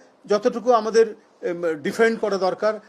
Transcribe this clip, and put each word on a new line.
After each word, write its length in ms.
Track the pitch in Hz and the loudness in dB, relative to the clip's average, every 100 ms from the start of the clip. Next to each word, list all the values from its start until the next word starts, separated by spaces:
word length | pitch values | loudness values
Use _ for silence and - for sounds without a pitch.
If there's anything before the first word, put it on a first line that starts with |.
| _ _ - | _ _ -2
যতটুকু 440 | 208 240 226 240 | 0 0 -2 2
আমাদের, 440 | 233 214 214 220 - _ _ | 2 2 2 2 -2 _ _
এম, 200 | 185 175 170 | -8 -4 -4
ডিফেন্ড 460 | 156 196 196 226 220 | -4 -4 0 0 0
করা 180 | 214 196 | -2 -2
দরকার, 420 | 185 180 214 214 | -2 0 -2 -4